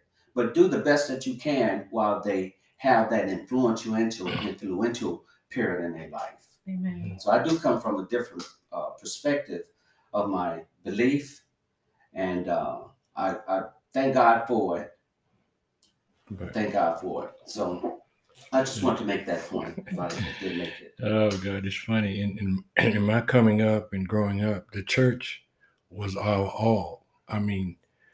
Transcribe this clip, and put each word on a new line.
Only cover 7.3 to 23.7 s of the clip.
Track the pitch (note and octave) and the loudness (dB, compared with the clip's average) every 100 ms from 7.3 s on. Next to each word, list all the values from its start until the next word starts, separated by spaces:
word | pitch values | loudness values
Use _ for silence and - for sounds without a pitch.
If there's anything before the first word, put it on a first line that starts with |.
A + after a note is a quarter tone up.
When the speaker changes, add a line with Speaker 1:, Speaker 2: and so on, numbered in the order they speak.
Speaker 1:
I | - | 2
do | D#3+ E3 | 2 0
come | C3+ A2+ | 2 0
from | A2 G2 | 0 -4
a | - | -2
different, | A#2+ A#2+ - - - _ | -4 -4 -8 -14 -16 _
uh, | - - - | -10 -8 -10
perspective | - - D3 C#3+ - F2 - _ _ _ _ | -12 -6 -2 -2 -2 -10 -12 _ _ _ _
of | G#2 G2+ | -4 -2
my | F#2 F2 D#2+ - _ | -2 -2 -6 -10 _
belief, | - G2+ B2+ C#3+ - - _ _ _ _ _ _ _ F#2+ | -6 0 2 2 -2 -14 _ _ _ _ _ _ _ -6
and, | F#2 F2 F2 | -2 -2 -2
uh, | E2 - - - _ _ - | -2 -2 -6 -10 _ _ -4
I, | F#2+ - - | -4 -4 -2
I | F#2+ F#2 - _ | -2 -2 -10 _
thank | C3+ C3+ C3 | 0 2 6
God | A#2 A#2 - | 6 6 4
for | A2+ F#2 F2 | 0 0 -2
it. | - - _ _ _ _ _ _ _ _ - _ _ _ - | -8 -16 _ _ _ _ _ _ _ _ -20 _ _ _ -16
Speaker 3:
Right. | F#2 F#2 | -12 -8
Speaker 1:
Thank | A2 G#2 | -2 0
God | - E2 E2 | 2 2 0
for | - - - | -4 -6 -8
it. | - - | -12 -12
So | G#2+ F#2 F2+ - - - _ _ - - | -6 -4 -4 -6 -8 -14 _ _ -20 -2
I | C3 | 0
just | B2+ - | 0 0
want | - A2 | 0 0
to | G#2 | -2
make | F#2+ - | -4 -4
that | E2+ - | -6 -6
point | F2+ - - - | -8 -8 -10 -8
if | F2 | -6
I | F2 - F#2 - | -6 -4 -6 -6
didn't | F#2+ F2 | -6 -6
make | F2 - | -6 -10
it. | - - | -16 -6
Speaker 3:
<laughs> | |
Oh, | A2 G#2+ G#2+ | 0 4 4
God, | G2 F#2+ G2 G2 | 2 -2 -4 -4
it's | - | -6
funny. | - A2 G#2 G2 | -2 0 0 0
In, | G2+ F#2+ | -2 -2
in, | G2 F#2+ - - | -2 -2 0 2
<clears throat> | A2+ G#2 | 4 4
in | |
my | G2+ A2+ | 4 2
coming | A#2+ B2+ A2 G#2+ | 4 6 6 6
up | A2 | 4